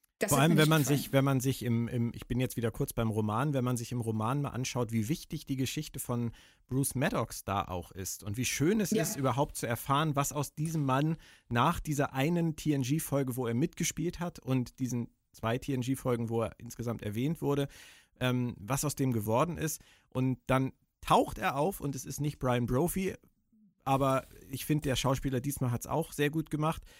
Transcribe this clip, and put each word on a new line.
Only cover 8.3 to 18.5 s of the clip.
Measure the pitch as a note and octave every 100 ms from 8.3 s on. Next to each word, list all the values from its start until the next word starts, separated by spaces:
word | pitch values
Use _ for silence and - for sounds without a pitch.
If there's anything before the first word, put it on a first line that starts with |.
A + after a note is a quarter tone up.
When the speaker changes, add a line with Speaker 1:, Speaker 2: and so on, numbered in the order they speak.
| G#2
Speaker 2:
wie |
schön | B2 - D3+ A3+
es | G3
Speaker 1:
Ja. | D3+
Speaker 2:
ist, | D#3 C3+
überhaupt | C3 C3 D#3 -
zu | A2+
erfahren, | A#2+ - C#3 D#3
was | C#3+ C#3
aus | C#3+ C3+
diesem | - D#3+ D#3+
Mann | C#3 C3 D#3 E3 - - _
nach | A#2 C#3 E3+
dieser | - C#3+ C3+
einen | C3+ D3 F3 E3
T | D3+ -
N | C#3+
G-Folge, | B2 D#3 - C#3+ C3
wo | A#2+ A#2+
er |
mitgespielt | A#2 E3 - E3+ - E3 -
hat | F3 -
und | - C3 A#2+ -
diesen | B2+ A#2+ A2+ _ _
zwei | - A2+ B2
T | -
N | B2+
G-Folgen, | B2 C3+ C3 A#2+ A2+
wo | A2+
er | A2 -
insgesamt | A#2+ - A#2 A2
erwähnt | G#2+ G#2 C#3 E3
wurde, | C#3 C#3+ C#3 - - - _ _
ähm, | B2+ B2 B2